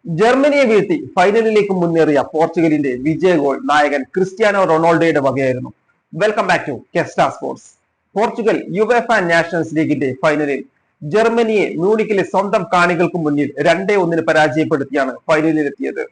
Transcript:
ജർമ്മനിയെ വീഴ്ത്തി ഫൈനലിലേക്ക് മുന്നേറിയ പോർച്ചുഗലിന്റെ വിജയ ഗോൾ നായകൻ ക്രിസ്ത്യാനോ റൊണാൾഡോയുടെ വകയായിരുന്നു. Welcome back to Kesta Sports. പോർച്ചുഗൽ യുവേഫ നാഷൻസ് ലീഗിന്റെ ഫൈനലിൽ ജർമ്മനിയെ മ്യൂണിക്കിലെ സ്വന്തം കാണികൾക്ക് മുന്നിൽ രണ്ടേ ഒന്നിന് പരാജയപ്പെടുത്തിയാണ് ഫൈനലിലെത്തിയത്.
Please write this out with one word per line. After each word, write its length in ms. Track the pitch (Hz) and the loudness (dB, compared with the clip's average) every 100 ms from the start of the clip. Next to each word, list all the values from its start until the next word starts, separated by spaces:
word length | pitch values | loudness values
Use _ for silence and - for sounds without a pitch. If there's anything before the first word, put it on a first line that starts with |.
| 233 | -6
ജർമ്മനിയെ 600 | 160 220 262 294 285 254 | 0 2 4 2 2 4
വീഴ്ത്തി 260 | 214 - 156 - - | 2 2 -4 -2 2
ഫൈനലിലേക്ക് 580 | 180 214 220 214 190 185 | 2 4 2 2 0 0
മുന്നേറിയ 380 | 170 165 156 143 120 | 0 2 2 2 0
പോർച്ചുഗലിന്റെ 580 | 156 160 175 160 151 139 123 143 | -2 -2 2 2 2 -2 -2 -2
വിജയ 300 | 147 180 170 | 0 2 2
ഗോൾ 200 | 143 131 135 | 0 -2 0
നായകൻ 380 | 147 147 143 131 185 | 2 2 -2 -4 -2
ക്രിസ്ത്യാനോ 480 | 185 190 208 196 185 | -4 0 0 2 2
റൊണാൾഡോയുടെ 520 | 160 165 165 165 147 135 | 2 2 2 2 2 0
വകയായിരുന്നു. 440 | 131 131 123 127 - _ _ _ | 0 -2 -2 -8 -16 _ _ _
Welcome 340 | 160 214 214 190 | -2 -2 0 0
back 140 | 165 - | -2 -2
to 80 | 123 - | -10 -6
Kesta 320 | 175 151 - 147 - | -4 -4 0 -2 -2
Sports. 280 | 135 135 - _ _ _ _ 190 | -10 -12 -18 _ _ _ _ -4
പോർച്ചുഗൽ 420 | 233 240 190 165 - 170 | -2 0 -2 -2 -4 -2
യുവേഫ 300 | 220 240 240 220 175 | 2 0 2 0 2
നാഷൻസ് 420 | 170 165 175 151 151 | 0 0 -4 -4 -2
ലീഗിന്റെ 340 | 139 143 135 131 | -2 -2 -2 -2
ഫൈനലിൽ 380 | 160 151 147 139 - _ _ _ | -2 0 -2 -4 -8 _ _ _
ജർമ്മനിയെ 600 | 147 202 233 233 226 214 151 147 | -4 0 2 0 0 0 -2 -2
മ്യൂണിക്കിലെ 420 | 180 220 208 202 - | 0 0 0 -2 0
സ്വന്തം 320 | 190 196 208 175 | -2 0 -2 0
കാണികൾക്ക് 460 | 180 175 170 175 175 | 0 2 0 0 0
മുന്നിൽ 240 | 151 147 143 135 160 | -2 -2 -2 -2 0
രണ്ടേ 280 | 170 196 208 | 0 0 0
ഒന്നിന് 220 | 170 165 165 | 0 -2 0
പരാജയപ്പെടുത്തിയാണ് 840 | 156 156 147 147 151 135 143 131 120 - | 2 2 0 -2 -2 -2 -2 -2 -6 0
ഫൈനലിലെത്തിയത്. 760 | 156 156 156 143 139 135 131 120 | 0 2 0 -2 -4 -6 -6 -10